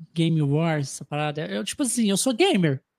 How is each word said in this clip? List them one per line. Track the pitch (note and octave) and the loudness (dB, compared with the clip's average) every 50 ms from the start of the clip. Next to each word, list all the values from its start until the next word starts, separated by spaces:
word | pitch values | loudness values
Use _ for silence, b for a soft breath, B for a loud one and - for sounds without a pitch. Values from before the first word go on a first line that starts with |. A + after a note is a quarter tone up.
| D#3+ - - | -20 -8 -2
Game | E3 E3 E3 E3 D#3 | 0 0 2 2 2
Wars, | D3 C#3 C#3+ D3+ E3 E3 D#3 D3+ C#3 - - | 2 2 2 2 2 2 0 0 -2 -4 -8
essa | - D3+ | -12 -12
parada. | - D3 D3 D3+ D3+ C#3+ D3+ E3 | -8 -6 -4 -4 -4 -4 -6 -6
Eu, | F#3+ G3 G#3 A3 | -6 -6 -6 -6
tipo | - - - | -6 -4 -4
assim, | D4 A#3 - A#3+ A3+ G3 | -4 -2 0 0 2 2
eu | G3 | 2
sou | F#3+ - C4 A#3+ | 2 0 0 2
gamer. | A3 F4 G4+ D4+ G3 F3 D3+ C3+ B2+ - _ _ | 2 2 4 4 4 4 2 2 0 -6 _ _